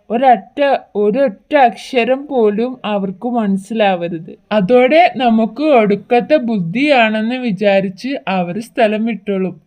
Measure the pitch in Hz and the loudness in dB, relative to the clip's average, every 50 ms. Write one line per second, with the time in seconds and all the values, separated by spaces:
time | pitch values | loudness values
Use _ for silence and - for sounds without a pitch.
0 | _ - 214 254 269 262 233 190 - - - 285 285 277 262 - - _ - 202 | _ -6 -2 2 4 4 4 2 0 -8 -4 -2 0 0 0 -2 -4 _ -4 -2
1 | 208 214 214 269 277 240 190 - _ - 302 285 254 233 - - - - 262 240 | 0 0 0 0 0 -2 -2 -6 _ 0 2 4 4 4 2 -2 -10 -4 -2 -2
2 | 226 240 262 277 285 294 277 240 214 208 202 214 240 254 247 - - 214 208 196 | 0 0 -2 -4 -4 -4 -2 0 2 2 0 0 -4 -4 -6 -8 -6 -6 -4 -4
3 | 196 190 190 - 240 247 247 233 214 196 190 190 196 - 220 220 208 196 185 175 | -4 -6 -8 -8 -6 -4 -2 -2 -2 -2 -2 -4 -4 -6 -2 0 0 0 0 -2
4 | 170 170 170 160 - - - _ _ - 208 214 180 190 247 247 247 - 302 330 | -4 -6 -8 -10 -12 -14 -20 _ _ -4 -2 0 2 4 4 4 4 6 4 4
5 | 359 - - 226 254 233 220 220 226 220 220 277 302 311 277 226 214 190 202 202 | 4 4 2 0 0 2 2 2 0 -2 -2 -2 2 4 4 4 4 2 0 -2
6 | - - 240 240 - - 302 311 240 233 226 202 170 165 190 247 285 302 277 240 | -2 0 0 0 2 2 0 0 0 0 -4 -4 -4 -4 -2 -2 0 2 4 4
7 | 226 214 220 220 220 233 254 254 247 233 185 196 214 202 196 196 196 196 190 - | 2 2 0 -2 -4 -4 -4 -4 -4 -4 -4 0 0 2 2 2 0 -2 -8 -8
8 | - 262 285 - - 175 196 185 175 175 175 214 233 - - - 226 208 214 214 | -8 -8 -8 -6 -6 -4 -4 -4 -4 -4 -6 -10 -10 -8 -2 0 0 0 0 -2
9 | 220 233 214 - - 202 196 190 190 175 185 - _ | -4 -4 -6 -6 -6 -6 -4 -4 -4 -6 -8 -12 _